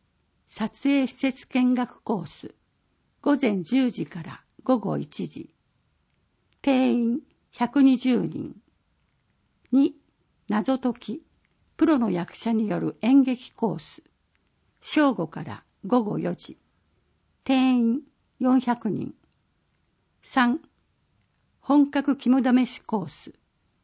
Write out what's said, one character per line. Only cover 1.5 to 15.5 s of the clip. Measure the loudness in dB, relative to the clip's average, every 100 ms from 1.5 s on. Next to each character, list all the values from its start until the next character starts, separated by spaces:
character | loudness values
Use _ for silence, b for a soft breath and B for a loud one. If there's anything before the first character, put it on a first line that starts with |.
| 0 2
学 | 2 -2 -8
コ | -6 -6
ー | -6
ス。 | -14 -20 -20 _ _ _ _ _ _
午 | 0 2
前 | 2 -2
十 | 0 0 0
時 | -2 -8
か | -10
ら | -14 -16 _ _
午 | -2 0
後 | 0 -6
一 | -6 -10 -10
時。 | -10 -18 _ _ _ _ _ _ _ _ _ _ _
定 | 0 2 2
員 | 2 0 -2 -8 _ _
百 | -6 -2 4
二 | 4 4
十 | 2 0 0
人。 | -6 -10 -14 _ _ _ _ _ _ _ _ _ _ _
二、 | 2 2 -2 _ _ _ _ _
謎 | -4 -2 -2
解 | -2
き。 | -6 -8 -12 -12 _ _ _ _ -2
プ | 2
ロ | 2
の | 2
役 | -2 -6
者 | -6 -2
に | 0 0
よ | -2
る | -4 -2
演 | 4 6
劇 | 4 0 -8
コ | -6 -4
ー | -4
ス。 | -10 -20 _ _ _ _ _ _ _ _
正 | -4 2 2
午 | 0 -4
か | -8
ら | -12